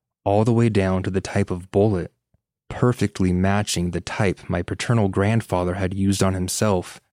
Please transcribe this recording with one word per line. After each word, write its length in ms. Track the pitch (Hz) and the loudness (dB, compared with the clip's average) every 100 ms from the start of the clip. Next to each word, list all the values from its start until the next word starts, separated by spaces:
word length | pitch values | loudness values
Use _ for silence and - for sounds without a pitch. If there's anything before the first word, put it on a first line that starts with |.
| _ _ | _ _
all 200 | 98 101 | 0 2
the 100 | 110 | 4
way 160 | 117 117 | 4 4
down 340 | 104 95 92 | 2 2 0
to 80 | 92 | -2
the 100 | 92 | -4
type 300 | - 104 98 | -2 -2 -2
of 200 | 90 92 | -4 -2
bullet, 400 | 101 107 92 82 _ _ _ _ _ - | 2 2 2 -4 _ _ _ _ _ -14
perfectly 600 | - 123 117 104 - 92 | 0 0 2 -2 0 0
matching 600 | 90 95 101 107 87 87 | 2 2 0 -2 -4 -4
the 100 | 85 | -4
type 480 | - - 101 - - | -6 -2 0 -2 -4
my 120 | 92 | -4
paternal 480 | 90 95 - 120 98 | -4 -6 0 0 2
grandfather 680 | 95 101 113 - 90 90 90 | 2 2 0 0 -2 -2 -2
had 180 | 92 | -4
used 300 | 95 98 95 | 0 0 2
on 100 | 95 | 0
himself 680 | 95 90 - 107 92 - - _ | 0 -4 0 0 0 -2 -12 _